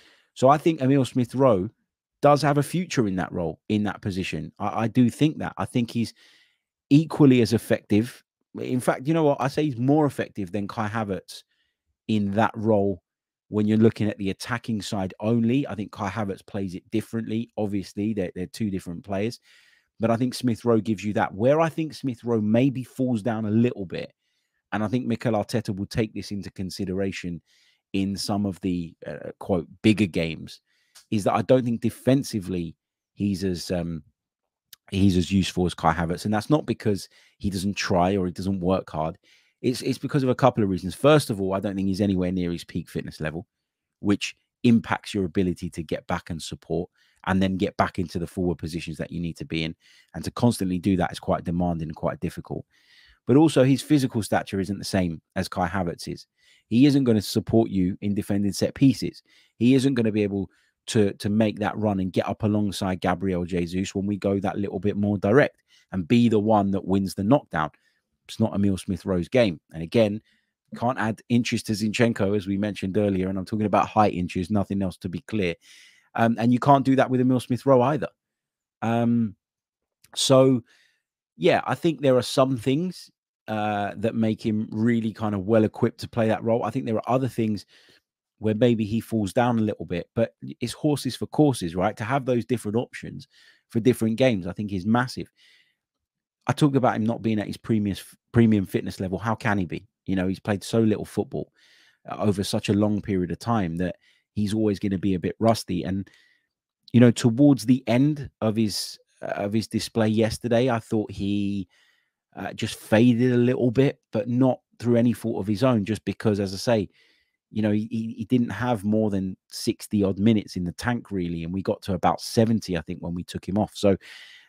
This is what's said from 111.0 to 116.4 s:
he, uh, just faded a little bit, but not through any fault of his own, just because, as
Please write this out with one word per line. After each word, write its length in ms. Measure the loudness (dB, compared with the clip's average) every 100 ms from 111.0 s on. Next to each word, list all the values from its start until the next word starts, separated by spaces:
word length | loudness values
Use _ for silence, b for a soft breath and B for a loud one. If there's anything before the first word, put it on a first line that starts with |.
| -4
he, 560 | -4 -4 -2 -2 -6 -8 _ _ _ _ _ _ -12
uh, 180 | -12
just 260 | -8 -8 -8
faded 540 | 2 4 6 4 2
a 40 | 2
little 320 | 2 2 0
bit, 300 | 2 2 0 _
but 180 | -6 -2
not 320 | 2 2 0 _ -6
through 160 | 0 4
any 180 | 2
fault 260 | 0 -4 -4
of 80 | -4
his 160 | 0
own, 220 | 2 2 0
just 180 | -4 -6
because, 340 | -2 0
as 140 | 0